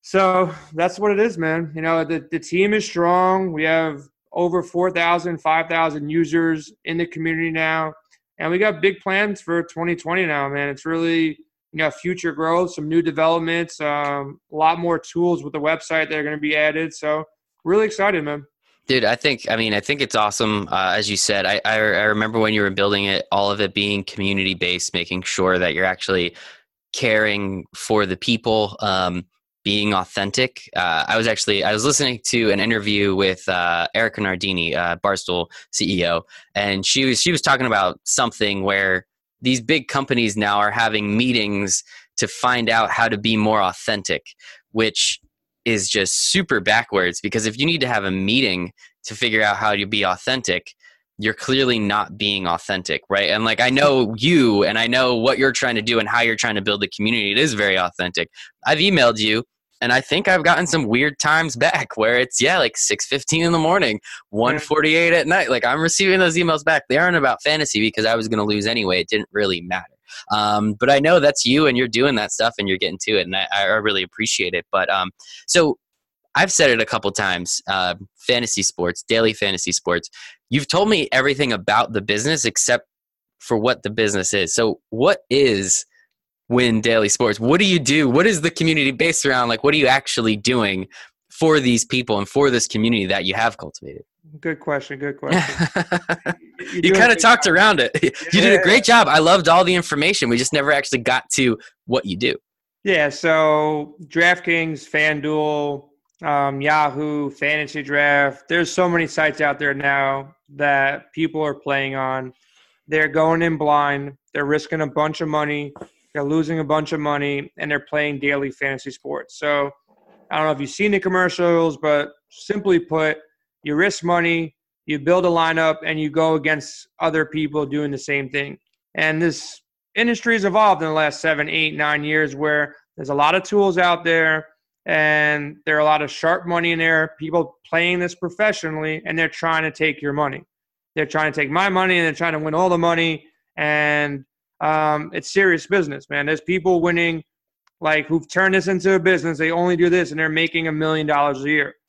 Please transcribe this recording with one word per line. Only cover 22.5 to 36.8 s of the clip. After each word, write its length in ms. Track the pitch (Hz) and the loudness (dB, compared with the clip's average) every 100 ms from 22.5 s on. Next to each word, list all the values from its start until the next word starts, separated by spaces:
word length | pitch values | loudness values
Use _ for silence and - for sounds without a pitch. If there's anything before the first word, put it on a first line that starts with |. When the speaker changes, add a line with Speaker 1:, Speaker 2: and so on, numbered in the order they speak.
Speaker 2:
you 80 | 107 | 2
were 80 | 101 | 0
building 340 | 95 101 101 | 0 0 0
it, 200 | 101 95 - | 0 -2 -2
all 200 | 98 101 | 0 0
of 80 | 101 | 0
it 120 | 101 | -2
being 300 | 101 101 101 | -2 -2 -2
community-based, 920 | 98 - 98 98 95 90 87 90 - | -6 -6 -4 -2 -2 -2 -4 -4 -4
making 280 | 90 87 92 | -6 -6 -8
sure 360 | 90 - 92 90 | -6 -2 0 2
that 140 | 90 | 0
you're 100 | 78 | 0
actually 500 | 92 92 - 95 87 - - - _ _ _ | -2 -2 -2 -2 -2 -8 -20 -20 _ _ _
caring 760 | - 123 110 107 101 98 95 - | -4 0 2 2 -2 -4 -6 -12
for 300 | - - 107 98 | -14 -2 0 0
the 100 | 92 | -2
people, 600 | - 113 117 110 101 104 | -2 -2 0 0 0 -4
um, 460 | 104 95 90 90 87 _ _ _ | -2 0 -2 -4 -10 _ _ _
being 320 | 98 104 104 | -4 -2 0
authentic. 720 | 95 92 - 98 123 127 - - | -2 -2 -4 -4 -2 -4 -6 -8
Uh, 300 | - 90 80 - | -4 0 0 0
I 100 | 113 | 0
was 100 | 113 | 0
actually, 340 | 107 - 101 | -2 0 0
I 100 | 92 | 0
was 120 | 107 | 0
listening 360 | 127 143 139 120 - | 0 0 -2 -4 -4
to 220 | 123 110 | 0 2
an 80 | 98 | 2
interview 560 | 107 113 104 104 101 | 2 0 0 0 0
with, 320 | 95 98 92 - | 2 0 0 -2
uh, 380 | 90 87 85 85 | 0 0 0 -2
Erica 280 | - 113 - | -2 -2 -2
Nardini, 520 | 101 92 98 90 82 | -4 -4 -4 -2 -2
uh, 220 | 80 87 85 | -2 -4 -2
Barstool 500 | 101 95 - 90 82 - - | -2 -2 -2 -4 -4 -10 -10
C 300 | - 90 95 | -6 -2 0
E 60 | 87 | 0
O, 140 | 85 - - _ 101 | -2 -4 -20 _ -4
and 280 | 101 98 | -2 -2